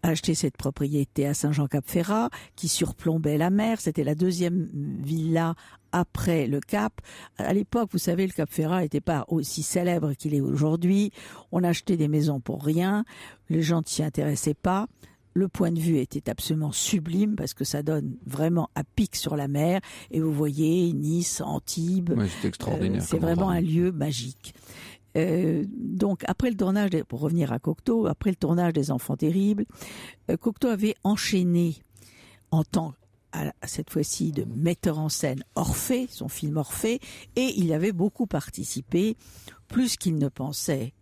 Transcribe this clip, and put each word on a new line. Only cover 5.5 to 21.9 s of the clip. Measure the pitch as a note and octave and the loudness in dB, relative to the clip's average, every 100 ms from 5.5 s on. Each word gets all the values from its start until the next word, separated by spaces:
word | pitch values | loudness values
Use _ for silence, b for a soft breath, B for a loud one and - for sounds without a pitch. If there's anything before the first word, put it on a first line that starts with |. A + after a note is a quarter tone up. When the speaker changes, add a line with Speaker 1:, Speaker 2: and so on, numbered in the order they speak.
| E3 B B _ | -2 B B _
Speaker 1:
après | F3+ F3 - F#3+ E3 C3 | 0 0 0 2 2 2
le | C#3+ | -2
Cap. | - G#3 G#3+ - B B B - | -2 -2 -2 -6 B B B -6
À | - | 0
l'époque, | F#3+ G3+ A#3+ G#3+ | 0 2 0 0
vous | F3 | 0
savez, | - F3 F#3+ | 0 0 0
le | |
Cap | - D3+ | 0 -4
Ferrat | - D#3 F#3 | -2 0 0
n'était | D#3 D3 | 0 -2
pas | - D3+ - | 0 -2 0
aussi | E3 D#3 - | -2 -2 -4
célèbre | D3 F3+ F3+ F3 D3+ | -2 0 2 2 0
qu'il | C#3 D#3 | -2 0
est | D3 | 0
aujourd'hui. | C3+ C#3 D#3 E3 F3 G3 G#3 B B B B | 2 2 2 2 4 4 2 B B B B
On | F3 | 0
achetait | F3 E3 - F3 | 2 0 0 2
des | D3+ | 4
maisons | D3+ D3+ C#3 | 4 2 0
pour | - C#3+ | -4 -2
rien. | C#3+ D#3+ F#3 G#3 A#3 B B B _ | 0 2 2 2 -2 B B B _
Les | D#3+ | 0
gens | D#3 E3+ | 2 2
ne | D#3+ | 0
s'y | - | -2
intéressaient | D3+ - C#3+ D3 - | -2 0 0 0 -2
pas. | D3 F3+ F#3+ A3+ B B B _ | 0 0 0 -2 B B B _
Le | - F#3+ | 0 0
point | - F3 | 2 0
de | E3+ | 2
vue | E3 D#3 | 2 2
était | B2+ C#3+ - | 0 -4 -6
absolument | - - D#3 D3+ | -6 -2 -2 -2
sublime | - - G3 D#3+ F3 G#3+ G#3+ | -2 0 0 0 0 2 0
parce | - | -4
que | - | -4
ça | - C#3+ | -4 -2
donne | D3 D3+ C#3+ B2 - | 0 -2 -2 -8 -10
vraiment | C3+ D#3+ E3+ - - | -2 2 2 0 -4
à | |
pic | C#3+ - G#3 - | -6 0 0 0
sur | - D3 | -4 -2
la | C#3 | -2
mer. | C#3+ D#3+ F#3+ B B B | 2 2 2 B B B
Et | - | 0
vous | D#3+ | 0
voyez | D3 D3+ C#3+ D#3 F3 F3 | 2 0 2 2 4 2
Nice, | D3 D3 E3 F3 - | 2 0 0 0 -4
Antibes. | D3 D3 - - E3 | -4 -6 -4 -2 0